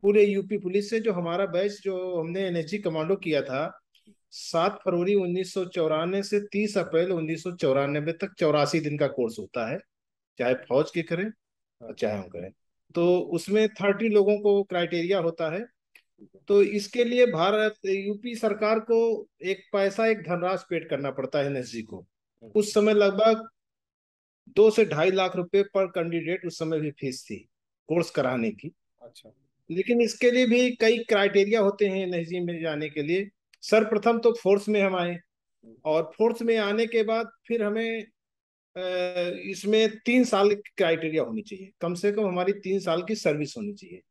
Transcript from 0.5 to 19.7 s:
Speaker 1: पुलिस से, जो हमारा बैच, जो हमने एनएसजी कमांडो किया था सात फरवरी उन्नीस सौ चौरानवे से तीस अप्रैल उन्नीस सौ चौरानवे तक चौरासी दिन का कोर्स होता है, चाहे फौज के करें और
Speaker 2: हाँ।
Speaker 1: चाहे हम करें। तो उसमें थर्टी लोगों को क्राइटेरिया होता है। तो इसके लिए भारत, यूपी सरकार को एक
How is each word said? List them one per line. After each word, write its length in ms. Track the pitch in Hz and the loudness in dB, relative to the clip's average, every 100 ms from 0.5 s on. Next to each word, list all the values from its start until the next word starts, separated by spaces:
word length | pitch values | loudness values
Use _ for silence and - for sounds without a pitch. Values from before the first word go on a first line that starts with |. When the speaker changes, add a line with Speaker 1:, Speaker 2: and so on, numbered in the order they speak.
| 208 | -6
Speaker 1:
पुलिस 320 | 196 196 202 | -2 -2 -2
से, 100 | 226 | -4
जो 140 | 220 | -2
हमारा 320 | 180 170 175 196 | -2 -2 -2 -2
बैच, 360 | 170 202 202 | -2 -2 -4
जो 380 | 196 185 185 180 | -6 -6 -4 -4
हमने 220 | 160 180 | -4 -4
एनएसजी 360 | 190 175 151 208 | -4 -4 -4 -4
कमांडो 380 | 202 160 160 196 | -4 -4 -2 -2
किया 260 | 175 151 | 0 -2
था 400 | 131 127 165 - _ _ _ _ _ | -2 -4 -6 -8 _ _ _ _ _
सात 480 | - - 170 175 202 - | -18 -6 0 0 0 -2
फरवरी 300 | 175 175 202 | 0 2 2
उन्नीस 380 | 180 180 180 | 2 -2 -4
सौ 120 | - 180 | -4 -6
चौरानवे 580 | 185 160 156 170 196 | -2 0 0 -2 -2
से 160 | 202 208 | -2 -4
तीस 380 | 202 202 214 202 | -2 -4 -2 -2
अप्रैल 340 | 170 160 175 | 0 0 0
उन्नीस 320 | 175 156 160 | -2 -4 -6
सौ 120 | 180 175 | -8 -2
चौरानवे 580 | 156 135 143 147 147 | 0 2 0 -2 -4
तक 200 | 165 196 - | -6 -8 -2
चौरासी 400 | 160 147 143 165 | 0 2 2 0
दिन 180 | 147 147 | -2 -2
का 100 | 143 | -2
कोर्स 320 | 135 120 110 | 0 -4 -4
होता 320 | 98 - 113 | -10 -8 -6
है, 80 | 147 - _ _ _ _ _ | -8 -10 _ _ _ _ _
चाहे 140 | 123 | -2
फौज 380 | 123 - 127 160 | -2 0 0 0
के 100 | 170 | -4
करें 240 | 165 170 208 | -6 -6 -6
और 60 | 220 _ _ _ _ | -8 _ _ _ _
Speaker 2:
हाँ। 100 | 92 | -18
Speaker 1:
चाहे 240 | - 113 104 | -6 -4 -4
हम 100 | 90 | -8
करें। 240 | 90 92 _ _ _ _ - | -12 -14 _ _ _ _ 0
तो 240 | 175 180 | 2 2
उसमें 500 | 175 170 - 208 214 | 0 -6 -2 0 0
थर्टी 400 | 214 196 196 226 | 0 -2 0 2
लोगों 300 | 208 202 208 | 4 4 2
को 240 | 208 202 | 2 2
क्राइटेरिया 560 | 196 180 170 170 170 196 | 0 -2 -2 -2 -2 0
होता 340 | 170 165 160 | 0 -2 -4
है। 120 | 170 240 _ _ _ _ _ 208 - _ | -4 -10 _ _ _ _ _ -20 -20 _
तो 160 | 202 | 4
इसके 400 | 196 208 202 247 | 4 2 -6 -2
लिए 220 | 240 247 247 | 0 4 4
भारत, 500 | 165 180 214 214 214 190 | 4 2 2 0 -2 -4
यूपी 500 | 196 196 208 240 226 | -4 -4 -8 -10 -4
सरकार 440 | 220 202 214 220 | -2 0 0 0
को 480 | 220 226 233 214 - _ | 2 2 2 -2 -8 _
एक 200 | 175 190 _ | -6 -6 _